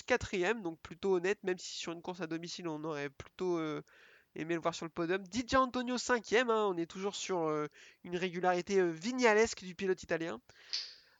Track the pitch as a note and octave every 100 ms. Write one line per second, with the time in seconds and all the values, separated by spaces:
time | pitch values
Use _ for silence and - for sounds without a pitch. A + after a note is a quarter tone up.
0 | - B3 - G3+ F3 A#3 F3+ D#3+ - E3
1 | G3 F#3 F3 G#3 F#3+ F3+ - - - E3+
2 | E3+ F3+ E3 E3 E3+ - F3 D3+ D#3 D3
3 | C#3+ C#3 - - F#3 E3+ D#3 D3 - -
4 | - - _ - D#3 E3 E3 E3 E3 -
5 | E3 F#3+ F#3 G#3 A#3+ C4+ C4 B3+ B3 B3
6 | - B3 - G#3+ B3 A3 G#3 F3 E3 F#3
7 | G3 F#3+ - F#3 D#3+ D3+ D3+ - - _
8 | F3+ F3 F#3 E3+ F3+ F3+ F3 G3 F3 D#3+
9 | G3 B3+ A#3+ G#3+ A3+ - F#3 F3 G3 F#3
10 | - E3 E3 A3 - - - - - -
11 | _ _